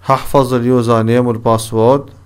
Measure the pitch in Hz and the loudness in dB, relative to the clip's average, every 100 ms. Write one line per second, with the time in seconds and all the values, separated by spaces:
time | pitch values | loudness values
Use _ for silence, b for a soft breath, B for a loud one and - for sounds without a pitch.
0 | - 135 - 143 127 123 120 127 117 117 | 0 -2 0 0 0 -2 0 0 2 0
1 | 110 123 123 113 117 113 113 110 117 139 | 2 0 0 -2 -2 -2 -2 0 2 0
2 | 139 - | -4 -20